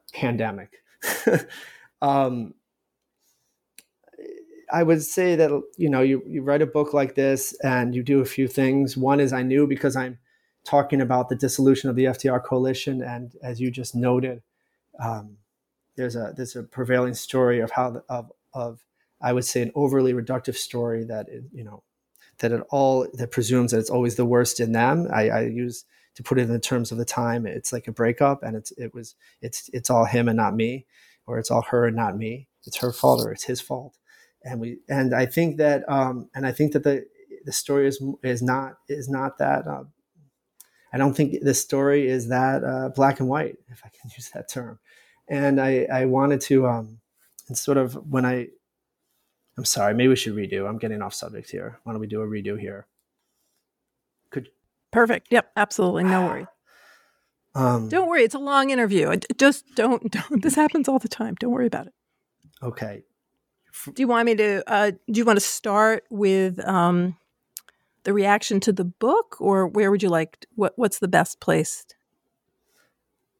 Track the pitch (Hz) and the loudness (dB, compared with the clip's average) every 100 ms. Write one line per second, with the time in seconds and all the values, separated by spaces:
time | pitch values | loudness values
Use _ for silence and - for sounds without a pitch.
0 | - - 127 117 110 98 92 _ _ _ | -20 -6 -4 -2 -4 -8 -16 _ _ _
1 | - - 220 185 - - - - _ _ | -8 -2 0 0 -2 -16 -20 -20 _ _
2 | 143 139 131 123 107 - _ _ _ _ | 0 2 0 -2 -8 -14 _ _ _ _
3 | _ _ _ _ _ _ _ - _ _ | _ _ _ _ _ _ _ -20 _ _
4 | _ - - - - - - 170 160 156 | _ -20 -20 -20 -20 -20 -4 0 4 2
5 | 147 - 180 165 151 143 - - 156 131 | 2 0 2 4 2 0 -6 -2 0 4
6 | 135 135 135 151 135 147 151 151 147 147 | 4 2 -2 -4 0 2 2 0 0 0
7 | 135 139 135 135 - - 135 127 123 123 | 0 0 0 0 -4 -4 0 2 0 -2
8 | 120 139 127 - 131 139 131 139 135 135 | 2 2 2 -2 -2 2 2 2 0 0
9 | 131 143 135 127 127 139 147 135 139 127 | 2 4 2 0 0 2 2 0 -2 -2
10 | 127 120 _ _ _ _ - 143 139 139 | -6 -10 _ _ _ _ 0 2 2 0
11 | 123 127 123 123 131 - 135 131 139 120 | 2 0 0 -2 -2 4 4 4 0 0
12 | 131 123 135 123 - 131 131 127 147 127 | 0 0 -2 -2 -2 -2 0 -2 -4 -6
13 | 123 120 123 - 127 117 127 127 117 120 | -6 -10 -14 -14 -12 -6 -6 -6 -6 -2
14 | 127 127 127 120 _ _ _ _ _ - | 0 0 -2 -8 _ _ _ _ _ -8
15 | 117 110 107 104 _ _ _ _ _ - | -8 -6 -12 -20 _ _ _ _ _ -8
16 | 123 117 110 131 123 123 113 131 123 123 | -8 -6 -8 -8 -10 -12 -12 -6 2 2
17 | 123 120 - 131 123 120 110 131 127 120 | 2 -4 -4 2 2 2 0 -2 -4 -6
18 | - 123 117 _ _ 131 120 117 _ _ | -10 -10 -12 _ _ -10 -10 -12 _ _
19 | _ _ 123 123 120 123 120 147 139 135 | _ _ -2 0 0 -2 -2 0 2 4
20 | 131 123 113 127 - 117 - 123 120 113 | 2 0 -4 -4 -4 -8 -8 -4 -4 -4
21 | 113 110 - 120 131 127 104 104 _ _ | -6 -8 -10 -16 -18 -16 -16 -18 _ _
22 | _ _ _ - 117 117 - 139 135 131 | _ _ _ -4 -2 -2 -2 2 4 2
23 | - 120 117 127 110 127 120 113 110 123 | -2 -6 -4 -2 2 2 2 0 0 0
24 | 120 110 120 123 - - 113 113 120 165 | 0 0 2 2 2 0 0 2 4 2
25 | 175 110 110 113 117 117 123 117 - _ | 0 0 2 0 -2 -4 -6 -8 -18 _
26 | _ - - 131 117 120 - 127 117 117 | _ -18 -2 0 2 -2 -2 -2 -2 -4
27 | 117 123 117 120 107 - - 120 - 113 | -4 -2 -2 -2 -4 -8 -8 -8 -8 0
28 | 117 120 139 139 113 110 - - 117 123 | 0 4 2 2 -6 -10 -10 -12 -12 -12
29 | 113 _ _ _ 117 - - 123 - 120 | -18 _ _ _ -14 -14 -10 -8 0 2
30 | 113 120 120 113 104 110 113 131 - _ | 4 2 2 2 0 0 -2 -4 -14 _
31 | _ _ - 117 - 120 - 120 117 113 | _ _ -8 -6 -2 -2 0 2 2 0
32 | 107 101 110 131 - _ - - 123 - | -4 -4 -8 -10 -16 _ -14 -6 -6 2
33 | 131 120 110 107 - 120 - 127 139 _ | 4 4 0 -8 -8 -8 -8 -10 -10 _
34 | _ _ _ _ 127 120 117 - - 139 | _ _ _ _ -12 -10 -10 -12 -4 0
35 | 131 123 123 165 165 147 147 139 - 139 | 2 2 0 0 0 2 2 2 0 0
36 | 131 123 - 131 135 123 151 135 143 135 | 0 -4 -10 -6 -4 0 0 2 2 0
37 | - _ _ - 139 - - 143 139 135 | -4 _ _ -18 -8 -6 0 2 2 0
38 | 135 - 127 117 123 131 135 - - 143 | -6 -6 -4 -2 0 -2 -4 -12 -12 -10
39 | 127 135 135 - 139 139 156 135 139 _ | -6 -4 -4 -2 0 0 -2 -10 -14 _
40 | _ _ _ _ _ - _ _ _ 127 | _ _ _ _ _ -20 _ _ _ 0
41 | 185 180 143 - 139 127 - 139 139 143 | 2 2 0 0 0 0 0 0 4 4
42 | 131 131 117 127 131 135 127 131 131 139 | 2 0 0 0 2 0 -2 -4 -4 2
43 | 135 139 127 147 - - - 117 - _ | 2 4 -2 -2 -4 -10 -20 -20 -20 _
44 | 117 - - - - 131 117 117 _ _ | -20 -20 -16 -14 -12 -12 -12 -16 _ _
45 | _ _ - 139 143 135 135 131 - 131 | _ _ -6 0 2 4 4 2 2 0
46 | 131 131 143 135 - 135 127 117 110 113 | 2 4 4 2 4 4 4 0 -6 -16
47 | _ _ _ - - 123 - 139 123 139 | _ _ _ -20 -10 -6 0 2 0 -4
48 | 151 131 127 127 120 _ _ _ _ _ | -4 -2 0 -2 -6 _ _ _ _ _
49 | _ _ _ _ _ - 113 113 104 113 | _ _ _ _ _ -8 -4 0 2 4
50 | 131 127 113 104 98 98 101 110 113 107 | 4 4 0 -6 -4 -4 -4 -6 -6 -6
51 | 101 - - 107 - 90 110 117 117 110 | -10 -10 -12 -14 -12 -12 -12 -14 -12 -10
52 | 107 107 107 107 101 104 98 101 - _ | -8 -6 -6 -6 -6 -8 -10 -14 -20 _
53 | _ _ _ _ _ _ _ _ _ _ | _ _ _ _ _ _ _ _ _ _
54 | _ _ _ 135 120 _ _ _ _ 226 | _ _ _ -12 -12 _ _ _ _ 2
55 | 233 - - 240 - 220 208 - 185 - | 2 0 2 0 2 -2 -2 0 0 0
56 | 185 185 175 190 185 _ _ _ _ _ | 0 2 0 -4 -10 _ _ _ _ _
57 | _ _ _ _ _ 135 127 120 110 349 | _ _ _ _ _ 0 2 2 0 0
58 | 339 339 233 277 285 277 269 262 214 190 | 2 4 2 2 0 2 2 2 2 2
59 | 151 185 - - 277 - - - 226 240 | 2 0 -4 4 4 4 -2 0 0 0
60 | 220 196 - 262 311 294 302 320 277 262 | -2 -4 -2 0 2 4 4 2 2 0
61 | - - 226 180 240 240 240 - 180 _ | -2 -6 -8 -4 -2 0 0 -2 -8 _
62 | _ _ _ _ _ _ 123 - 110 101 | _ _ _ _ _ _ -12 -8 -10 -12
63 | - _ _ _ _ _ _ - - 254 | -20 _ _ _ _ _ _ -18 -12 -2
64 | 254 233 233 214 214 196 - 202 208 190 | 2 2 4 4 2 0 0 2 2 0
65 | - 220 233 202 - - 214 202 220 220 | -2 2 4 4 2 -4 0 4 4 2
66 | - 208 196 190 185 185 - 185 175 175 | -4 0 2 4 2 -2 0 2 4 4
67 | 180 165 _ _ _ - - _ _ _ | 0 -4 _ _ _ -20 -20 _ _ _
68 | 190 202 196 208 - 196 220 190 175 - | -2 2 4 2 2 0 2 0 -4 -2
69 | 226 427 - - - 190 180 208 196 202 | 2 2 0 -2 2 2 2 2 2 2
70 | 190 165 160 _ - - 196 - 208 - | 2 2 0 _ -12 -2 -2 0 -2 0
71 | 185 165 170 - - 160 165 - - _ | 2 2 2 -2 0 0 0 -8 -16 _
72 | _ _ _ _ _ _ _ _ _ _ | _ _ _ _ _ _ _ _ _ _
73 | _ _ _ | _ _ _